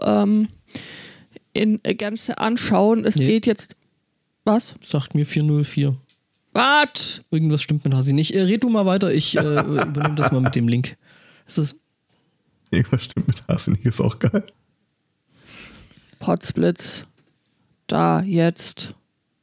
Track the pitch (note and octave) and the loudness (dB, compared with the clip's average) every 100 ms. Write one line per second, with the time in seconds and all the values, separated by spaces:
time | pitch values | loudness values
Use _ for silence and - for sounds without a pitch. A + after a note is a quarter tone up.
0 | - G#3 G3+ G#3+ G#3+ - _ - - - | 0 2 2 2 0 -6 _ -18 -16 -20
1 | - - _ - _ - G#3+ G#3+ - G3 | -20 -20 _ -20 _ -2 0 0 -2 -4
2 | G#3 A3+ - A#3 A3 A#3 - F#3+ G3+ A3+ | -4 -6 -8 -4 -2 -2 2 4 4 4
3 | G#3+ D#3 C3 A3 A3+ G#3 - - _ _ | 2 2 2 2 2 -2 -6 -16 _ _
4 | _ _ _ _ - A3 - - - D3 | _ _ _ _ 0 0 0 -12 -4 -4
5 | - D3 D3 D#3+ D3+ D3 D3 - C#3+ C3 | -2 -2 0 0 2 2 0 0 -2 -2
6 | - _ _ _ _ - B3+ D4 D4 - | -8 _ _ _ _ 0 4 4 2 0
7 | - - - D#3+ D#3+ D3+ - D3+ C#3+ C3+ | -2 -4 -4 0 2 0 0 -2 0 0
8 | C3 C#3 D#3 G3 F#3 A3 B3 A3 G3 F#3+ | 2 2 2 2 2 2 2 2 2 2
9 | F#3+ D3+ - - D#3 D3 - D3 D#3 D3 | 2 0 0 0 0 0 0 0 -2 -2
10 | D3+ D3+ C3+ B2+ B2+ B2+ A#2 A#2+ B2 - | -2 0 0 2 2 2 2 0 -2 -8
11 | _ - - _ - - D3 - _ _ | _ -20 -20 _ -8 -4 -4 -6 _ _
12 | _ _ _ _ _ _ - F2 - C3 | _ _ _ _ _ _ -4 0 0 0
13 | - - - - - - - - B2 - | -4 -6 -2 -2 -2 -4 0 0 0 0
14 | B2 - A#2 - - _ _ _ _ _ | -2 0 0 0 -4 _ _ _ _ _
15 | _ _ _ _ - - - - - - | _ _ _ _ -20 -20 -20 -20 -20 -20
16 | _ - - F3 - - E3+ E3+ - - | _ -10 -4 -2 -2 0 0 0 -6 -8
17 | - _ _ _ _ _ _ _ - - | -12 _ _ _ _ _ _ _ -6 0
18 | E3+ E3 F#3 E3+ E3 E3+ - - - - | 2 2 0 2 2 0 -8 -10 -12 -14
19 | _ _ _ _ | _ _ _ _